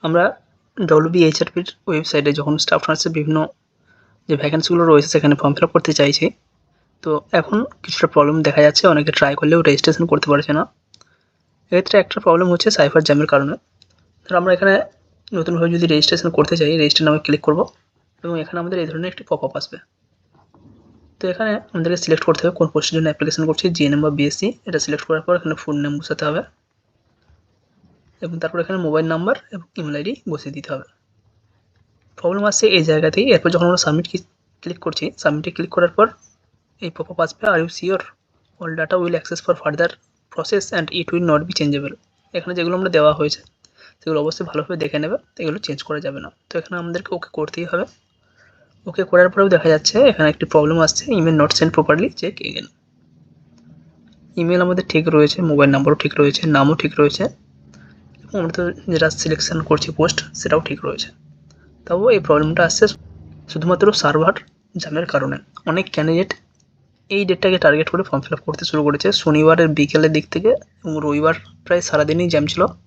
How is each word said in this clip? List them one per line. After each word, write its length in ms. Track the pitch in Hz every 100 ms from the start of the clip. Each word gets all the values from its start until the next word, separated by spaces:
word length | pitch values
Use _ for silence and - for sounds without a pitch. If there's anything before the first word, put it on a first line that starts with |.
আমরা 220 | 165 170 190 - _ _ _ -
ডব্লিউবিএইচআরপির 920 | 180 156 160 180 160 151 165 - 180 - -
ওয়েবসাইটে 460 | 160 160 151 143
যখন 220 | 143 147 151
স্টাফ 240 | - 160 -
নার্সের 240 | 156 180
বিভিন্ন 360 | 165 151 156 156 - _ _ _ _ _ _ _
যে 60 | 147
ভ্যাকেন্সিগুলো 460 | 147 160 160 170
রয়েছে 240 | 165 151 147
সেখানে 260 | 156 143
ফর্ম 180 | 143 143
ফিল 100 | 143
আপ 60 | 170
করতে 220 | 170 -
চাইছি, 380 | 151 143 143 165 - _ _ _ _ _ _
তো 80 | 170 151 -
এখন 260 | 185 160 208 277 -
কিছুটা 240 | - - 160
প্রবলেম 300 | - 143 156
দেখা 200 | 151 143
যাচ্ছে, 220 | 147 143 190
অনেকে 240 | 151 151
ট্রাই 220 | 151 143
করলেও 260 | 143 151 165
রেজিস্ট্রেশন 420 | 160 143 - 160 170
করতে 200 | 151 151
পারছে 220 | 143 147
না। 100 | 151 233 _ _ _ _ _ _ _ _ _ _
এক্ষেত্রে 240 | 180 185 202
একটা 200 | 180 -
প্রবলেম 260 | 190 165 180
হচ্ছে 180 | 175 -
সাইফার 320 | - 143 160
জ্যামের 240 | 156 143 151
কারণে। 280 | 143 139 175 _ _ _ _ _ _
ধরো 120 | _ 185
আমরা 140 | 180
এখানে 220 | 180 196 196 - _ _ _ -
নতুনভাবে 360 | 190 165 175 165
যদি 140 | 170 170
রেজিস্ট্রেশন 420 | 151 156 170 170
করতে 240 | 165 147 165
চাই, 160 | 151 160
রেজিস্টার 260 | 147 - 156
নামে 120 | 151
ক্লিক 220 | 151 151
করব 200 | - 156 233 _ _ _ _ _
এবং 180 | 170 170
এখানে 180 | 151 175
আমাদের 180 | 170 185
এই 80 | 160
ধরনের 220 | 156 180
একটি 160 | 180 -
পপআপ 280 | 151 135 -
আসবে। 200 | - - _ _ _ _ _ _ _ _ _ _ _ _ _ _
তো 60 | 190
এখানে 240 | 180 220 214 -
আমাদেরকে 240 | 175 165 175
সিলেক্ট 280 | - 160
করতে 160 | - 160
হবে 120 | 170 175
কোন 100 | 160
পোস্টের 260 | 156 147 165
জন্য 100 | 160
অ্যাপ্লিকেশন 360 | 151 151 151 156
করছি, 180 | 156 185
জিএনএম 300 | 170 147 143
বা 80 | 156
বিএসসি। 380 | 147 143 - 196 - -
এটা 120 | 165
সিলেক্ট 260 | 143 147
করার 180 | - 160
পর 100 | 160 180
এখানে 180 | 170
ফুল 220 | 156 - 147
নেম 160 | 147 147
বসাতে 260 | 143 151
হবে 180 | 151 160 - _ _ _ _ _ _ _ _ _ _ _ _ _ _ _ _ _
এবং 160 | 170 165
তারপর 200 | 160 170
এখানে 180 | 165 190
মোবাইল 280 | 170 151 160
নাম্বার 300 | 165 185 - _
এবং 120 | 196 165 -
ইমেল 200 | 156 147
আইডি 160 | 160 285 -
বসিয়ে 240 | 151 -
দিতে 160 | 139 139
হবে। 140 | 135 - _ _ _ _ _ _ _ _ _ _ _ _ -
প্রবলেম 260 | 170 190
আসছে 220 | 208 202 220
এই 180 | 190
জায়গাতেই। 420 | 160 156 160 156 254
এরপর 160 | 185 -
যখন 160 | 175 175
আমরা 100 | 175
সাবমিট 300 | - 151 170
কি-, 180 | 185 - _ _ _
ক্লিক 160 | - 175
করছি, 260 | - 156 151 -
সাবমিটে 320 | 165 147 156
ক্লিক 200 | - 170
করার 180 | - 175
পর 180 | - 220 - _ _ _ _ _ _
এই 100 | 180
পপআপ 300 | - 160 175
আসবে, 220 | 160 - 214
"Are 140 | 180
you 80 | 165 -
sure 260 | 175 190 - _ _ _ _ _
all 120 | 170 160
data 180 | 156 185
will 120 | 175 170
access 200 | - 165 -
for 80 | 170
further 280 | - 147 170 - _ _ _
process 320 | - 156 202 196
and 160 | 196 160 180
it 60 | 165
will 140 | 175 175
not 120 | 151 170
be 40 | -
changeable?" 360 | 147 143 139 - _ _ _
এখানে 200 | 180 170
যেগুলো 200 | 180 170 180
আমরা 120 | 185
দেওয়া 220 | 170 151
হয়েছে 280 | 151 151 - _ _ _ _ - _
সেগুলো 200 | - 156
অবশ্যই 240 | 147 -
ভালোভাবে 320 | 175 - 151 151
দেখে 220 | 147 147
নেবে, 180 | 156 - _ _
এগুলো 200 | 165 170
চেঞ্জ 240 | - 143
করা 180 | - 151
যাবে 200 | 147 139
না। 80 | 147 _ _
তো 100 | 170
এখানে 180 | 165 180
আমাদেরকে 360 | 170 175 185
ওকে 140 | 175 165
করতেই 320 | - 151 -
হবে। 200 | 170 175 202 _ _ _ _ _ _ _ _ _ -
ওকে 160 | 170
করার 240 | 185 175 180
পরেও 200 | 185 196
দেখা 200 | 170 160
যাচ্ছে 280 | 156 - 208 269
এখানে 200 | - 151
একটি 140 | - -
প্রবলেম 320 | 156 151 165
আসছে, 220 | 160 - - 220
"Email 180 | 165 160
not 100 | 147 -
sent 120 | 165 160
properly, 320 | 151 156 226 -
check 140 | 175 - -
again।" 180 | - - _ _ _ _ _ _ _ _ _ _ - _ _ _ _ _ -
ইমেল 240 | 170 180
আমাদের 240 | 180 180 175
ঠিক 160 | 156 160
রয়েছে, 340 | 151 151 -
মোবাইল 280 | 170 147 139
নাম্বারও 260 | 135 139 147
ঠিক 160 | 147 -
রয়েছে, 220 | 147 139 165
নামও 280 | 147 139
ঠিক 180 | 156 147 -
রয়েছে 240 | 147 - 214 - _ _ _ - - - _ _
এবং 180 | - 208
আমরা 120 | 165
তো 100 | 170 175 180 -
যেটা 180 | 165 160
সিলেকশন 480 | 156 - 156 - 165
করছি 260 | 156 151 -
পোস্ট 260 | 151 160 - -
সেটাও 260 | - 135 151
ঠিক 240 | 160 147
রয়েছে। 240 | 143 - - _ _ - _ _ _ _ -
তবুও 240 | 175 220
এই 80 | 220
প্রবলেমটা 440 | 147 151 156 170
আসছে 200 | 170 - 214 - - - - - -
শুধুমাত্র 440 | 160 165 175 196
সার্ভার 400 | 208 147 151 160 - - _ _ 175
জ্যামের 300 | 160 151 170
কারণে। 300 | 190 135 139 - - -
অনেক 200 | 165 190
ক্যান্ডিডেট 420 | - 156 165 190 - _ _ _ _ _ _ _
এই 160 | 202
ডেটটাকে 340 | 196 180 196 185
টার্গেট 300 | 160 151 160
করে 120 | 175
ফর্ম 180 | 190 139
ফিল 120 | 135
আপ 80 | 151 -
করতে 180 | 143
শুরু 200 | 160 156
করেছে। 280 | 147 143 190
শনিবারের 560 | 202 - 151 156 165 165
বিকেলের 440 | 151 143 160 156
দিক 160 | 156 151
থেকে 200 | 160 208
এবং 500 | 262 - _ 170 156
রবিবার 300 | 147 147 156 165 - _
প্রায় 160 | - 175
সারাদিনই 480 | 170 151 151 160 175
জ্যাম 180 | 160 147
ছিল 200 | 170 175 -